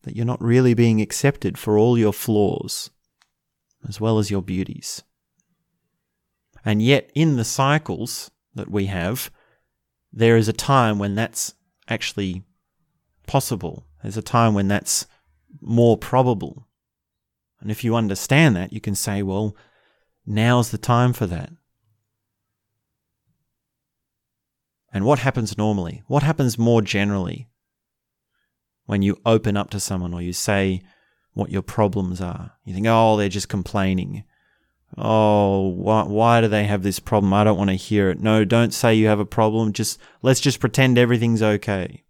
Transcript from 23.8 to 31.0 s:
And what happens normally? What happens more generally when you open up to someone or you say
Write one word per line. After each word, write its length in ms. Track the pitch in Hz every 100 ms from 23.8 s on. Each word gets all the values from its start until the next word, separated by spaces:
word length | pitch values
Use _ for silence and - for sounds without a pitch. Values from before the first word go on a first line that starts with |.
| _ _ _ _ _ _ _ _ _ _ _
And 120 | 98
what 140 | 107 131
happens 400 | 135 127 107 -
normally? 440 | 107 101 85 - -
What 160 | 139
happens 360 | 139 156 127 110
more 220 | 117 117
generally 680 | 104 101 101 101 87 82 120 _ _ _ _ _ _ _ _ _ _ _ _ _ -
when 160 | 101
you 180 | 98 95 117
open 300 | 110 110 101
up 140 | 101
to 100 | 104
someone 340 | - 95 90
or 80 | 87
you 100 | 87
say 500 | 87 - 101 98 92 _ _